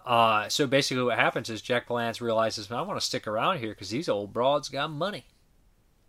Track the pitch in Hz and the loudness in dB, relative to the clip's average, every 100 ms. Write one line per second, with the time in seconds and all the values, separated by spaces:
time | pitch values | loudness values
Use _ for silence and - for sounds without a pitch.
0 | 127 117 113 107 101 - 139 135 - 127 | 2 6 6 4 0 -2 2 2 2 0
1 | 123 113 151 143 113 110 - 123 - 120 | 2 2 2 0 -6 -8 -2 -2 0 -2
2 | 117 110 120 110 110 110 101 120 185 131 | -2 -2 0 2 2 0 -6 -6 -4 -4
3 | - 131 110 107 156 175 110 101 98 110 | -4 -4 -4 -2 0 -2 -4 -8 -6 -4
4 | - 101 101 113 131 147 143 135 156 147 | -2 -2 -2 0 2 0 -2 -6 -6 -4
5 | 190 180 - _ _ _ _ _ _ _ | -6 -6 -14 _ _ _ _ _ _ _